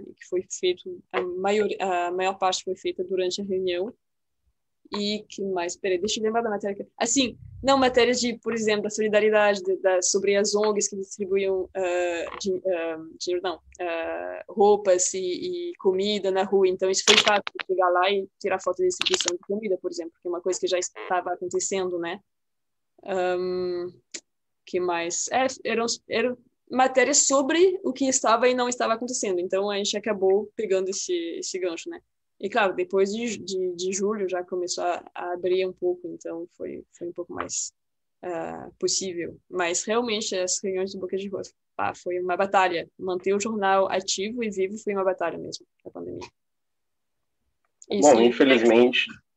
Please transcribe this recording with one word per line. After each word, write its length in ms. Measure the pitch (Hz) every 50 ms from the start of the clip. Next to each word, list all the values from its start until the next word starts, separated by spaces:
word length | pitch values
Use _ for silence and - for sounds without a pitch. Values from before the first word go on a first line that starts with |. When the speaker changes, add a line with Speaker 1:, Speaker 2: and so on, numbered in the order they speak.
| 202 - - _
Speaker 1:
Que 80 | -
foi 180 | - 185 180 185 - - -
feito, 400 | 190 180 180 - - 185 180 190 - _
a 100 | - -
maior, 480 | 185 180 175 185 190 202 208 214 202 196 - -
a 320 | 190 196 180 175 175 175
maior 260 | 180 185 185 190 190
parte 260 | - 190 185 185 - -
foi 120 | 190 185
feita 280 | - - 175 180 - 185
durante 380 | 180 190 185 185 180 180 208
a 40 | 202
reunião. 480 | 196 185 190 185 180 175 175 190 240 - _ _ _ _ _ _ _ _ _ _ _ _ _ _ _ _ _ _ _
E 320 | - 208 208 208 214 208 208 -
que 140 | - - 196
mais? 340 | 196 185 175 170 180 175
Peraí, 220 | - - 196 185 175
deixa 200 | 190 214 - 233
eu 40 | 214
lembrar 180 | 220 220 233
da 80 | 233 220
matéria. 260 | 202 196 214 202 196
Que... 120 | 196 185 - _
assim, 400 | - 233 240 - 277 254 220 - - - - - -
não, 160 | 233 269 277
matérias 420 | 269 262 247 254 247 233 247 247 -
de, 200 | 233 240 226 -
por 140 | - 226 233
exemplo, 280 | 226 214 214 208 208
da 80 | 208 208
solidariedade, 720 | - 220 220 214 208 208 214 214 214 208 208 208 202 190
de, 160 | 180 190 190
da, 240 | 175 - 185 185 180
sobre 340 | 180 - - 196 196 202 202
as 200 | 202 208 202 208
ongs 320 | 208 214 214 208 202 196
que 80 | - 208
distribuíam, 760 | 190 196 - - - 202 180 196 196 196 190 190 185 180 - -
ah, 600 | 190 190 175 180 180 180 175 170 170 - - - -
din-, 200 | - 196 185 175 -
ah, 320 | 190 180 165 165 165 160 160 160 160 - -
dinheiro, 240 | - 180 180 180 196
não, 180 | 180 160 - _ - - -
ah, 640 | 180 170 165 165 165 170 165 175 180 180 180 - - -
roupas 640 | 175 214 202 208 208 202 202 190 180 180 - - -
e, 60 | 190
e 540 | 185 180 180 - - 180 180 175 175 175 175
comida 540 | - - 190 185 190 196 208 208 202 185 190
na 100 | 185 190
rua. 260 | 196 196 202 196 196
Então, 220 | 185 180 - 190 190
isso 140 | 190 - -
foi 80 | - 208 -
fácil, 240 | - 220 208 202 - - - - -
chegar 200 | - 185 180 185 175
lá 200 | 180 180 180 196
e 180 | 202 196 190 - _ _
tirar 200 | - 190 190 185
foto 200 | - 180 185 -
da 80 | 185
distribuição 500 | 180 180 - - 185 185 - - - -
de 20 | - -
comida, 300 | - 196 214 226 196 185
por 140 | 180 - 175
exemplo, 220 | 170 170 165 165 - _
que 80 | -
é 40 | 180
uma 100 | 175 175
coisa 180 | - 185 180 -
que 80 | 185
já 120 | 170 180 180
estava 540 | 180 - - - - - 185 180 175 180 180
acontecendo, 680 | - 185 175 165 185 - - 202 190 185 185 175 170
né? 200 | 170 170 185 202 - _ _ _ _ _ _ _ _ _ _ _ _ _ _ _ -
Ahn, 880 | - 190 185 180 180 180 180 185 185 180 180 180 180 175 175 175 - 359 _ _ _ - - - _ _ _ _ _ _ _ _
que 140 | - - 180
mais? 480 | 180 180 170 170 170 170 175 - - -
É, 140 | - 247 262 262 - - -
eram, 220 | 226 226 226 233 233 - - _ -
eram 260 | - 220 226 254 247 - _ _ _ _ _
matérias 600 | _ 233 254 262 262 262 269 240 262 294 - -
sobre 520 | 277 269 277 277 262 320 339 370 381 359 - -
o 100 | 262 254
que 120 | - 269
estava 440 | 262 262 - - 220 226 233 247 247
e 60 | 254
não 120 | 247 247
estava 260 | 247 240 240 226 220 226
acontecendo. 460 | 226 247 247 254 - 240 208 185 175
Então, 300 | 180 190 190 190 202 208
a 80 | 202
gente 180 | 196 208 202 -
acabou 560 | 208 - 226 208 190 190 190 190 208 208 - -
pegando 340 | - 214 185 190 190 190 185
esse, 240 | 196 - - - 180 170 170 170 160
esse 220 | - 185 - - 185
gancho, 320 | 185 175 165 165 - 170
né? 100 | 165 - - _ _ _ _ _ _ _
E, 80 | - 196
claro, 240 | - 233 208 190 -
depois 380 | 180 180 180 196 190 196 202
de, 260 | 208 226 240 233 202
de, 380 | - 180 185 190 185 185 180 175
de 160 | 170 180 185
julho 380 | 196 196 196 208 220 208 190 180
já 120 | 180 180
começou 400 | 180 - 185 180 175 180 - 185 175
a, 180 | 175 165 - - - -
a 200 | - 180 180 180
abrir 340 | 175 175 180 180 185 185
um 60 | 185 180
pouco, 340 | - 180 180 180 180 -
então 400 | 165 165 165 - 165 165 165 170 - _
foi, 300 | - - - - - - _ _
foi 120 | _ 175 175
um 20 |
pouco 220 | 175 175 175 - -
mais, 400 | - - - - - - - - _ _ _ _ _ _ _ _ _ -
ah, 460 | 180 170 165 165 165 165 156 - - - _
possível. 580 | 185 180 185 - 190 190 170 170 165 165 165 - _ _
Mas, 340 | 180 185 175 170 175 175 -
realmente, 500 | 226 214 240 247 233 214 214 220 - 202
as 200 | 185 185 180 - - -
reuniões 300 | 196 190 185 190 196 190
do 60 | 190
Boca 180 | 190 180 196
de 100 | 190 202
Rua, 140 | 202 196 190 185 - _ _ _ _ _
pá, 180 | - 196 196 -
foi 240 | - - 180 180
uma 200 | 180 180 185 175
batalha. 520 | 175 190 196 202 196 185 180 170 160 160 - _
Manter 360 | - 185 190 180 180 - 196 196
o 80 | 202
jornal 500 | 208 226 226 208 196 190 190 196 190 -
ativo 500 | - 190 190 - - 196 196 214 240 247
e 80 | 226 214
vivo 280 | 196 190 190 190 214
foi 160 | 220 - 208 202
uma 100 | 196 190
batalha 340 | 185 185 185 175 165 165
mesmo, 280 | 165 151 156 165 - - _ _ _ _
na 80 | -
pandemia. 380 | - 175 - - 175 - - - _ _ _ _ _ _ _ _ _ _ _ _ _ _ _ _ _ _ _ _ _ _ _ _ _ _ _ _ _ _ - -
Isso 200 | - 202 285 -
Speaker 2:
Bom, 100 | - 110
Speaker 1:
aí. 80 | -
Speaker 2:
infelizmente... 800 | 120 120 - 147 135 131 113 113 117 113 120 - - - - - - - - _ _ _